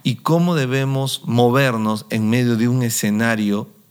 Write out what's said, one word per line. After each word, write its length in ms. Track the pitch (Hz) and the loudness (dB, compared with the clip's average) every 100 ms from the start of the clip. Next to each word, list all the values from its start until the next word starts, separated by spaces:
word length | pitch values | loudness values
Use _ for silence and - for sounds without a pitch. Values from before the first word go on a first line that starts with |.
y 120 | 139 110 | -6 -4
cómo 400 | - 165 175 160 | -2 0 2 0
debemos 680 | 127 135 135 135 135 - - | -2 -2 -2 -2 -4 -6 -2
movernos 800 | 120 120 131 135 113 107 107 - | 2 4 4 2 0 -2 -4 -4
en 200 | 110 107 | -2 0
medio 260 | 123 120 113 | 2 2 2
de 140 | 120 | 2
un 140 | 127 | 0
escenario 840 | 117 - 107 107 117 110 104 101 - - _ | -2 -2 -2 0 0 0 0 -2 -6 -16 _